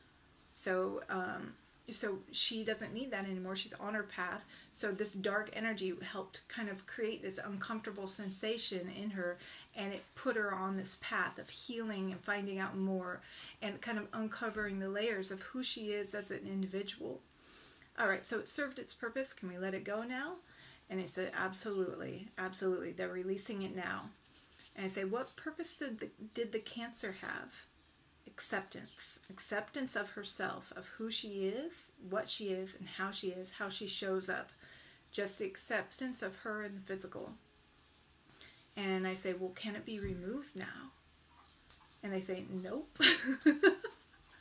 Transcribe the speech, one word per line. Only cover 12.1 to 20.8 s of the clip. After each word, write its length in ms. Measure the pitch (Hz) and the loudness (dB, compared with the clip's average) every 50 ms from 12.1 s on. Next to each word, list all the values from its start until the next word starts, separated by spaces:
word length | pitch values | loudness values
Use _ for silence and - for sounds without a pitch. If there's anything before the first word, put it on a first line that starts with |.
| 190 | -2
and 80 | 170 | -2
finding 380 | - - 202 202 196 196 190 190 | 0 0 0 2 2 0 0 0
out 180 | 190 196 - | 0 0 0
more 440 | 190 190 190 190 185 180 180 180 - - - - - - - - - | 2 2 4 4 2 2 0 -4 -6 -8 -12 -14 -12 -12 -12 -10 -4
and 200 | - 202 202 - | -4 -4 -4 -2
kind 180 | - 233 220 214 | -2 0 0 0
of 80 | 202 202 - | 0 -2 -2
uncovering 680 | 220 220 214 - - 240 220 202 214 208 202 196 196 | -2 0 0 0 0 -2 0 0 2 0 0 0 0
the 100 | 190 196 | 0 0
layers 420 | 196 202 214 240 220 190 190 190 | 2 2 2 2 2 2 0 -2
of 120 | 196 190 - | -2 -4 -6
who 200 | - - 254 254 | -4 -2 0 0
she 300 | - - 233 220 208 208 | 0 0 0 0 0 0
is 220 | 208 202 202 - | 0 0 0 0
as 160 | 208 202 - | -2 -2 -2
an 160 | 196 - 202 | -4 -4 -2
individual. 720 | 196 196 196 190 185 185 196 202 196 - - - - - - - - - - - - - - - - - - - - - - | 0 2 2 2 2 2 -2 -2 -2 -4 -4 -4 -4 -4 -4 -8 -16 -20 -20 -20 -20 -18 -18 -18 -18 -18 -20 -20 -10 -2 2
All 100 | 233 202 | 4 4
right, 180 | 190 180 - | 4 4 2
so 120 | - 233 214 | 0 0 0
it 100 | - - | 0 0
served 300 | - - 285 277 269 254 | 0 0 0 0 -2 -6
its 160 | 233 - - | -10 -10 -8
purpose. 380 | - - 226 220 269 269 - - | -4 -4 -2 0 0 -2 -2 -4
Can 160 | - - 185 | -6 -6 -6
we 100 | 180 180 | -4 -2
let 160 | 185 196 190 | -2 0 0
it 100 | 190 - | -2 -2
go 200 | 202 208 220 226 | 0 -2 0 0
now? 320 | 247 254 254 285 320 359 359 - - - - - - - - | 0 -2 -2 -2 -2 -4 -6 -10 -16 -20 -20 -18 -18 -18 -18